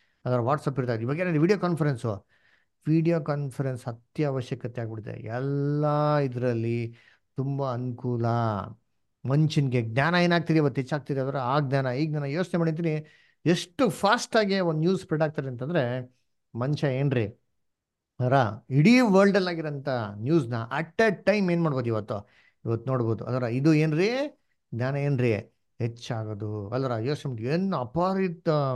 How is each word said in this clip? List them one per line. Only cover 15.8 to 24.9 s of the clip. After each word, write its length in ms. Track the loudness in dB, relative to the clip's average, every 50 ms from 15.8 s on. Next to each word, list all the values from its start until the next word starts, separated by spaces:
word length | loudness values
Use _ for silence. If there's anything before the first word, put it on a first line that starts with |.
| 0 0 -2 -4 -6 -10 _ _ _ _ _ _ _ _ -6
ಮನುಷ್ಯ 320 | -4 -2 -2 0 0 0
ಏನ್ರಿ 400 | 0 0 2 0 2 2 2 0 -2 -4 -10 _ _ _ _ _ _ _ _ _ _ _ _ _ _ _ -4
ಅದರ 140 | 0 2 4 4 4 2 -2 -6 -6 0
ಇಡೀ 300 | 4 6 6 8 8 6
ವರ್ಲ್ಡ್ 380 | 6 6 6 6 6 6 4
ಅಲ್ಲಿ 120 | 2 0 0
ಆಗಿರೋಂಥ 400 | -2 -4 -6 -6 -8 -6 -4 -4 -2 -2 -2 -4 -6
ನ್ಯೂಸ್ನ 380 | -6 -2 2 2 2 2 0 -4 -6 -6 -6 -6 -6
at 340 | -6 -4 0 2 2 2 2
a 100 | 0 0
time 280 | 0 2 2 2 2
ಏನ್ 120 | 2 2 2
ಮಾಡ್ಬೋದು 220 | 2 0 0 0
ಇವತ್ತು, 600 | -2 -2 -2 -2 -4 -6 -8 -10 _ _ _ _ _ _ _ -4
ಇವತ್ತು 260 | -4 -4 -2 -2 -2
ನೋಡ್ಬೋದು. 340 | -2 0 0 0 -2 -2 -4
ಅದರ 180 | -4 -4 -2 -2
ಇದು 300 | -2 -2 2 4 4 4
ಏನ್ರಿ 360 | 4 4 2 2 0 0 0 0 -2 -4 -6 -8 _ _ _ _ _ _ _ -6
ಜ್ಞಾನ 220 | -4 -4 -4